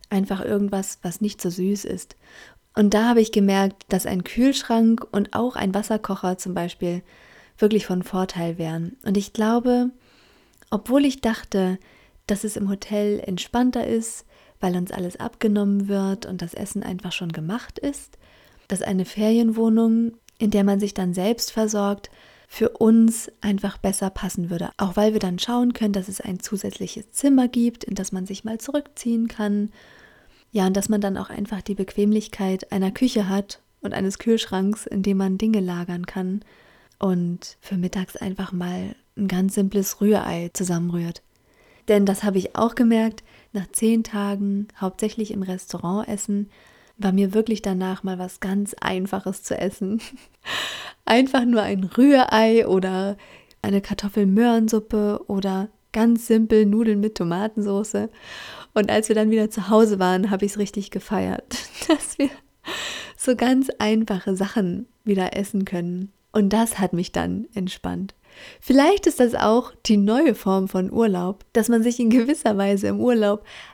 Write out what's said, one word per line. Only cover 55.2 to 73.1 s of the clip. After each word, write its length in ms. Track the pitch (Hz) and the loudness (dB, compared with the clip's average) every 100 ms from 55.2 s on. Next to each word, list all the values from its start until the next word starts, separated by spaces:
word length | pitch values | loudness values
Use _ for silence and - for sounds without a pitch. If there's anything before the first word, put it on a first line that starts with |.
| - | -4
oder 420 | 196 196 190 208 _ _ | -4 -2 -4 -6 _ _
ganz 360 | 220 233 233 - | 2 4 4 4
simpel 380 | 220 220 220 208 | 4 6 6 6
Nudeln 340 | 214 226 208 | 4 2 2
mit 160 | 214 214 | 0 -2
Tomatensoße. 920 | 170 175 214 214 202 196 214 202 220 - - - - - - | -2 -2 -2 -4 -2 -2 -2 -4 -4 -8 -18 -16 -16 -18 -4
Und 160 | 220 202 | 0 2
als 200 | 214 220 | 2 2
wir 60 | 214 | 2
dann 160 | 214 | 4
wieder 180 | 220 214 | 2 2
zu 200 | 214 190 | -2 4
Hause 300 | 214 220 196 | 6 6 4
waren, 300 | 185 185 190 | 2 2 2
habe 160 | 196 202 | 0 0
ich's 120 | 208 | -2
richtig 340 | 202 208 196 | -4 -4 -8
gefeiert, 640 | 196 - 190 185 - - - - | -8 -4 -2 -2 -4 -8 -10 -10
<laughs> 160 | - - | -4 0
dass 300 | 302 - - | 0 0 -2
wir 120 | 277 - _ _ - - - - - - | -2 -4 _ _ -12 -10 -10 -10 -14 -4
so 180 | - 240 | 0 2
ganz 340 | 240 262 262 - | 4 2 2 0
einfache 560 | 214 220 226 190 196 190 | 2 2 2 -2 -2 -2
Sachen 520 | 196 233 180 185 - _ | -2 0 -2 -2 -8 _
wieder 320 | 214 190 180 - | -2 0 0 -4
essen 300 | 196 202 196 | -4 -2 -2
können. 460 | 175 175 180 196 _ _ | -4 -4 -6 -8 _ _
Und 220 | 214 196 | 0 2
das 260 | 214 233 - | 2 0 0
hat 140 | 185 | -2
mich 180 | 170 180 | -2 -2
dann 360 | 175 170 185 226 | -2 -2 -4 -6
entspannt. 600 | 202 185 - 175 175 190 - _ - - - | -6 -6 -6 -8 -8 -8 -12 _ -20 -20 -6
Vielleicht 460 | - 269 302 403 349 | 2 6 6 4 2
ist 120 | - | 4
das 160 | 240 - | 2 4
auch 380 | 208 233 240 - - | 2 2 0 -4 2
die 120 | 208 | 4
neue 380 | 202 240 320 220 | 4 4 4 2
Form 340 | - 190 190 | 0 0 0
von 220 | 185 185 | -2 -2
Urlaub, 520 | - 226 185 180 196 - | 0 2 0 -2 -6 -2
dass 160 | 233 214 | 0 2
man 160 | 233 | 4
sich 160 | 233 240 | 2 2
in 100 | 233 | 4
gewisser 480 | 240 233 311 233 196 | 4 4 0 0 0
Weise 300 | 196 196 202 | 2 0 0
im 140 | 202 | 0
Urlaub 420 | 240 | 2